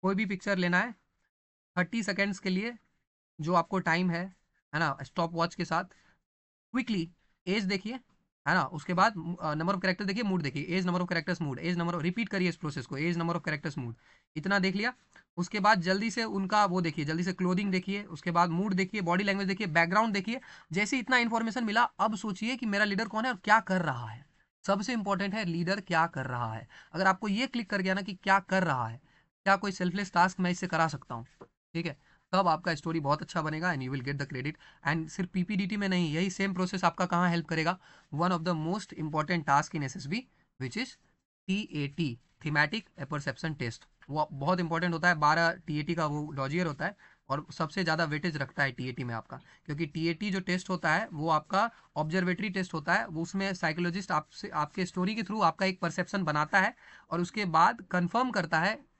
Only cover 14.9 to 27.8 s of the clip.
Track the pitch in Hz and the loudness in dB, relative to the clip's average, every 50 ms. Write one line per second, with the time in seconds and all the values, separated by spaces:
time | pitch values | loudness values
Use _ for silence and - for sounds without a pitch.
14.9 | 254 _ _ _ _ - _ _ _ - 175 175 - 214 190 208 220 202 160 180 | -4 _ _ _ _ -20 _ _ _ -6 -4 -2 -2 2 6 6 6 6 6 2
15.9 | 185 202 214 226 214 247 226 220 208 196 190 185 208 214 208 196 180 185 175 165 | 2 2 2 0 0 -2 -4 -2 -2 -2 -2 2 4 4 4 4 4 2 0 0
16.9 | 147 - 147 139 160 165 180 190 190 - 185 180 185 185 208 202 185 185 180 - | 0 -2 -2 -2 0 0 0 -2 -2 0 2 2 2 2 2 0 0 0 -2 -2
17.9 | 196 202 202 - 170 147 - 180 170 170 175 180 160 170 196 220 190 180 190 185 | -6 -6 -6 -10 -14 -8 -4 0 4 4 4 4 2 0 0 0 2 0 0 0
18.9 | - 214 185 165 175 185 208 202 196 196 202 185 196 185 220 185 151 170 170 170 | -2 -2 0 2 2 2 2 2 0 0 0 -2 -2 -2 -2 0 4 4 4 4
19.9 | 185 214 226 226 202 202 185 214 233 254 - - - - - _ 156 180 208 202 | 4 2 2 4 0 -2 -2 -2 -6 -6 -6 -12 -20 -20 -14 _ -2 -2 0 0
20.9 | - 262 226 - 262 247 240 226 226 226 226 226 202 254 233 214 208 226 240 - | 0 -2 0 4 4 4 4 4 0 0 -2 0 -2 -2 -2 0 2 2 2 2
21.9 | _ - 185 220 214 190 - 220 196 - 214 233 262 240 254 220 202 202 214 208 | _ 0 0 0 0 -2 -4 -4 -4 -2 -2 -4 -2 -2 -2 0 2 2 2 2
22.9 | 196 190 226 - - 214 220 262 247 180 _ 202 208 226 220 - 190 185 175 156 | 2 0 -2 -2 -2 -2 -2 -2 -2 -4 _ 6 6 6 6 4 0 2 2 0
23.9 | 131 120 120 110 110 123 143 _ _ _ _ _ _ _ _ - 196 196 208 - | -2 -2 -6 -10 -10 -14 -16 _ _ _ _ _ _ _ _ 0 0 0 2 -2
24.9 | 254 226 196 202 202 180 196 196 185 220 214 175 165 165 175 170 196 208 202 - | -2 -2 0 0 0 0 0 -2 -2 -2 -2 0 0 0 0 0 0 -2 -2 0
25.9 | 175 160 160 - - 139 131 127 127 120 120 113 110 110 - - - - - - | 2 2 2 2 0 -4 -4 -4 -2 -4 -4 -4 -4 -8 -10 -14 -20 -20 -20 -10
26.9 | - 160 190 190 190 185 - 214 196 214 247 254 - 240 233 - - 202 | -4 2 4 4 4 4 0 -2 0 0 0 -2 -2 -6 -6 -2 -2 -2